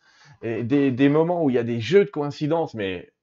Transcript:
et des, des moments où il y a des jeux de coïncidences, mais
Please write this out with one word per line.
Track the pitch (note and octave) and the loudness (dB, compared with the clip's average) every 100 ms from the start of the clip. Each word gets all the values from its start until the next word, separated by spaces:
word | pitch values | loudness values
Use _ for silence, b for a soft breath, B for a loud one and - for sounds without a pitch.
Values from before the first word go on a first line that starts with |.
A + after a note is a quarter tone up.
| b b D3+ B2 | b b -20 -12
et | A2 A2+ | -8 -6
des, | A#2 C#3+ C#3 | 0 0 2
des | B2 C#3 | 4 4
moments | D3+ E3 F3 | 4 2 0
où | D3+ | 0
il | A#2+ | 0
y | |
a | A#2 | 0
des | A#2+ | -4
jeux | A2 G3 G3+ | 0 2 2
de | |
coïncidences, | D#3 C#3+ - D3 E3 D#3 A2 | -2 -6 -4 -2 -2 -2 -4
mais | G2 F2+ - _ | -6 -6 -10 _